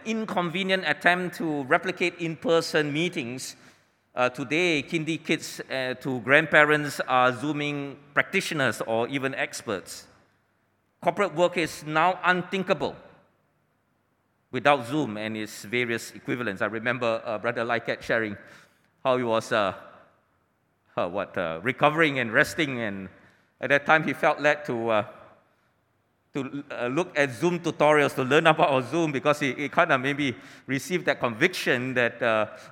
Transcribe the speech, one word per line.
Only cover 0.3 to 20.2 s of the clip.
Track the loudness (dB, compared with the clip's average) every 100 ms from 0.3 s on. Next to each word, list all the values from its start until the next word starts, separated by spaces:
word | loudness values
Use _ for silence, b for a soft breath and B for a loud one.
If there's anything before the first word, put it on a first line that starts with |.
| -2 -2 -2 0 0 0
attempt | 0 2 2 0 -4
to | -4 -2
replicate | 2 2 2 -2 -2 -2
in-person | -6 -4 2 2 2 0 0
meetings. | 0 -2 -2 -6 -8 -10 -14 b b b b _
Uh, | 0 0
today, | 0 -2 0 2 0
kindy | 0 -4 -2 -4
kids, | -2 -2 -2 -12 -8
uh, | -6 -4
to | -4 -4 -4
grandparents | 4 6 6 6 6 6 2 -4
are | 0 4 4
Zooming | 2 -2 -2 -2 -4 -8 -12 -4
practitioners | -2 0 0 -2 0 0 0 -2
or | 0 0
even | -2 -2
experts. | -4 -6 -6 -6 -6 -6 -16 -18 _ _ _ _ _ _ _ _ _
Corporate | -4 0 0
work | 2 2 2
is | -4 -4
now | -4 2 2 2
unthinkable | 2 2 0 -2 0 0 -2 -6 -16 -20 _ _ _ _ _ _ _ _ _ _ _ _ _
without | 0 4 4 2
Zoom | -2 -2 -2
and | -6
its | -6 -8 -10
various | -4 0 0 -2 -4
equivalents. | -12 -6 -4 -2 -2
I | -2
remember, | -2 -4 -2 0 -2
uh, | -4 -4
Brother | -4 -2
Laiket | -2 -2 -2 -6
sharing | -2 0 0 -6 -14 B B B B _
how | 0 0
he |
was, | 2 0 0
uh, | 0 0 -2 -12 -20 -20 _